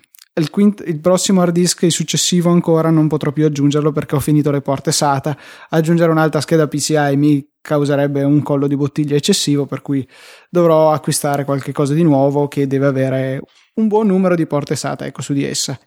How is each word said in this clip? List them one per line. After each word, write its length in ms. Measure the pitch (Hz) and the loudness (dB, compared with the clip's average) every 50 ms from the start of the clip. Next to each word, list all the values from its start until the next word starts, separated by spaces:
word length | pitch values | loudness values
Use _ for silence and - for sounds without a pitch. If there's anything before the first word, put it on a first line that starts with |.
| _ _ _ - - _ - | _ _ _ -20 -20 _ -4
il 140 | 170 156 147 | -4 -4 -2
quint-, 320 | - 202 202 208 202 - - | 0 2 2 2 2 0 -6
il 140 | - 165 147 | -8 -8 -2
prossimo 420 | 156 180 185 180 - - 196 185 175 | 0 0 0 2 2 2 2 2 2
hard 100 | 175 170 | 2 2
disk, 300 | 175 180 175 - - 196 | 2 0 0 0 0 0
il 100 | 170 - | 0 0
successivo 580 | - 160 - - 156 - - 185 180 165 175 | 0 -4 -4 -4 -4 -2 0 0 0 2 2
ancora, 400 | 175 175 - 175 165 160 160 165 | 2 2 2 2 2 2 2 2
non 180 | 160 156 156 151 | 2 2 2 2
potrò 220 | 160 143 - 151 135 | 0 -2 -2 -4 -2
più 120 | 151 151 | 0 0
aggiungerlo 480 | 156 147 143 139 143 139 151 147 156 143 | 0 0 2 0 0 2 2 0 0 -2
perché 240 | 151 - - 156 | -2 -4 -2 -4
ho 40 | 139 | -4
finito 300 | - 156 151 151 143 151 | 0 0 0 2 2 0
le 100 | 139 143 | -2 -2
porte 320 | - - 139 131 - 165 151 | -2 -2 -4 -4 -2 -2 -2
sata. 440 | - 156 147 139 135 - 156 139 - - - - - - - | 0 0 0 0 0 -2 -4 -6 -6 -10 -20 -20 -20 -14 -4
Aggiungere 420 | - 160 160 160 170 165 170 165 | -2 -2 0 2 2 2 2 2
un'altra 300 | 160 156 156 156 151 151 | 2 2 2 2 0 -2
scheda 260 | 131 - 165 160 151 | -2 0 2 2 2
P 100 | - - 143 | 0 -2 -6
C 120 | 135 - | -4 0
I 260 | 151 147 147 143 139 | 0 0 0 0 0
mi 300 | 139 147 151 147 139 135 _ _ _ | 2 2 2 2 0 -2 _ _ _
causerebbe 640 | _ - 156 147 143 139 147 139 143 143 143 139 139 | _ -4 -2 -2 0 0 0 0 0 0 0 0 0
un 200 | 139 147 147 147 | 2 2 2 2
collo 240 | - 147 139 139 | 0 -2 0 0
di 100 | 139 143 | -2 -2
bottiglia 400 | 135 147 139 - - 151 143 143 | -2 -4 -4 -2 -4 -4 0 -2
eccessivo, 500 | 147 - - 196 - - 147 143 143 139 | -2 0 0 0 0 0 -2 0 -2 -2
per 140 | 135 135 127 | -4 -8 -12
cui 260 | _ - 143 135 117 _ _ - - - - - _ _ | _ -6 -4 -4 -4 _ _ -20 -20 -20 -20 -20 _ _
dovrò 420 | - 175 170 165 160 156 156 156 151 | 0 2 4 4 4 6 4 4 2
acquistare 520 | 147 - 165 147 - - 147 143 143 135 | 0 -2 -4 -4 -2 -2 -2 -2 -2 -2
qualche 280 | - 139 135 - 143 135 | -2 -4 -4 -4 -8 -4
cosa 220 | - 147 135 147 | -2 -2 0 2
di 80 | 160 175 | 2 4
nuovo 460 | 160 143 135 139 143 139 147 143 143 | 4 4 4 4 2 2 0 -2 -2
che 180 | - 143 139 | -2 -4 -2
deve 200 | 135 135 135 139 | -2 0 0 0
avere 540 | 143 131 131 131 135 135 131 131 131 131 139 - _ _ _ _ _ - | 0 0 0 -2 -2 -2 -2 -4 -4 -6 -8 -10 _ _ _ _ _ -4
un 140 | 226 220 220 | -2 -2 0
buon 180 | 202 214 226 | 2 2 2
numero 280 | 202 185 190 190 180 180 | 2 2 2 2 2 2
di 120 | 170 156 | 0 -2
porte 300 | - 147 143 143 - 151 | -2 -2 -4 -2 -2 -6
sata, 300 | - - 143 139 - 139 | -4 -4 -6 -8 -6 -8
ecco, 160 | 139 - - 143 | -12 -10 -10 -8
su 100 | - 143 | -4 -4
di 120 | 139 143 | -4 -4
essa, 340 | 139 147 - - - 135 - _ | -4 -4 -6 -6 -6 -8 -12 _